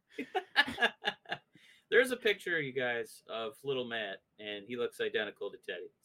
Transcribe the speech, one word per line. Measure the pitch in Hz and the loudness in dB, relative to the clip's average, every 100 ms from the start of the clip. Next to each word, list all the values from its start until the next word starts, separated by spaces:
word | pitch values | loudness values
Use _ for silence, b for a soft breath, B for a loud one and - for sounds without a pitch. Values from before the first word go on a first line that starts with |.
| _ B | _ B
<laughs> | 262 370 370 - - - 233 - - - - - _ - - - - | -4 -6 -2 0 2 2 0 0 -6 -6 -8 -10 _ -20 -20 -14 4
There's | 220 254 | 6 6
a | 247 | 4
picture, | 214 196 185 165 | 2 0 0 0
you | 135 | 0
guys, | 131 123 117 110 - - | 0 0 0 -4 -10 -8
of | 110 110 - | -6 -6 -6
little | 135 131 | -2 0
Matt, | 120 117 104 98 _ - | 0 -2 -4 -8 _ -12
and | 107 104 101 | -8 -8 -6
he | 123 | -2
looks | 117 - | -2 0
identical | 110 110 104 - 101 | 0 0 -2 -4 -8
to | 95 | -8
Teddy. | - 87 87 _ | -8 -8 -8 _